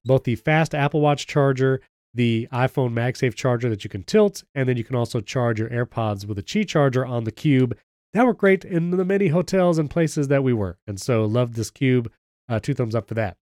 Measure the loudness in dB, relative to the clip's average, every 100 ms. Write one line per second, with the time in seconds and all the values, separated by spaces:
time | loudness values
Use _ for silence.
0 | 0 0 2 -2 2 2 2 0 0 2
1 | 2 2 -2 0 2 2 0 0 _ _
2 | _ -2 0 0 -2 -2 -2 0 -2 -2
3 | -4 -2 -4 -2 -2 0 -2 -4 -6 -12
4 | 0 2 2 0 -12 -4 -2 -2 -2 -4
5 | -2 -4 -4 -2 -2 -2 -2 -4 -4 -4
6 | -4 -4 -6 -8 -4 -2 0 2 2 2
7 | -2 -4 -6 -2 2 4 2 -2 _ _
8 | _ 2 2 4 2 2 0 -2 0 0
9 | 0 2 2 0 0 2 2 2 0 0
10 | 0 0 0 2 2 0 -2 -6 -12 -10
11 | -2 0 2 0 0 -2 -8 -2 2 2
12 | 0 _ _ _ -6 -4 -2 -4 -2 -4
13 | -4 -4 -4 -6 _